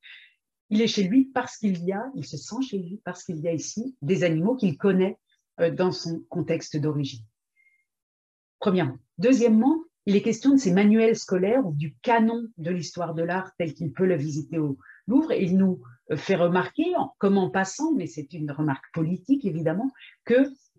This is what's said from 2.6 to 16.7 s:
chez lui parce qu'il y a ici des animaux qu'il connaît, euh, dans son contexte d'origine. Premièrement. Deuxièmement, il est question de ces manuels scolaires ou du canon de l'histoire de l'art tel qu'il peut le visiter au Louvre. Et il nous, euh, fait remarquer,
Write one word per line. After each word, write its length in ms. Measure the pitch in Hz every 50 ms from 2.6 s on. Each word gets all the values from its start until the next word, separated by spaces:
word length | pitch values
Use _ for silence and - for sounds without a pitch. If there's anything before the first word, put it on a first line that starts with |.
chez 180 | 262 254 - 196
lui 220 | 180 170 196 220 -
parce 200 | 180 175 - -
qu'il 160 | - 165 156
y 80 | 151 170
a 60 | 165
ici 420 | 147 135 - - 208 240 269 262 _
des 200 | 143 143 190 156
animaux 320 | 175 170 160 156 170 220 262
qu'il 220 | 254 - 185 143
connaît, 420 | - - 202 185 185 185 196 - - _ _ _ _ _ _ _ -
euh, 100 | 170 170
dans 220 | 143 156 185 185
son 280 | 175 - - 170 165 160 - _
contexte 480 | - 175 147 156 165 160 - - -
d'origine. 480 | 151 143 151 147 147 143 131 127 113 110 - _ _ _ _ _ _ _ _ _ _ _ _ _ _ _ _ _ _ _ _ _ _ _ _ _ _
Premièrement. 400 | - 208 185 180 156 131 127 - _ _ _
Deuxièmement, 640 | - 180 247 262 214 233 233 220 220 233 277 320 320 - - _ _ _
il 100 | 202 196
est 80 | 202
question 280 | - 226 220 - - 269
de 60 | 277
ces 160 | 269 - 190
manuels 440 | 180 190 208 208 214 226 220 226 226
scolaires 500 | 214 - - 196 180 185 202 233 269 233
ou 60 | 175
du 220 | 147 143 160 151 - _
canon 460 | - 247 233 233 220 226 233 233 233 220 - -
de 120 | 156 170
l'histoire 440 | 185 180 151 - - 175 170 165 165
de 80 | 160
l'art 300 | 170 175 180 190 190 - _
tel 160 | - 175 160
qu'il 200 | 139 - 175 151
peut 140 | - - 190
le 100 | 185 180
visiter 420 | 151 139 156 143 156 147 - 165 160
au 200 | 151 143 135 - - - - - _
Louvre. 260 | - 233 285 320 311
Et 100 | - -
il 140 | 196 170 185
nous, 260 | 190 190 185 180 - - - - _ _ -
euh, 60 | -
fait 200 | - - - 190
remarquer, 580 | 165 175 170 180 180 175 -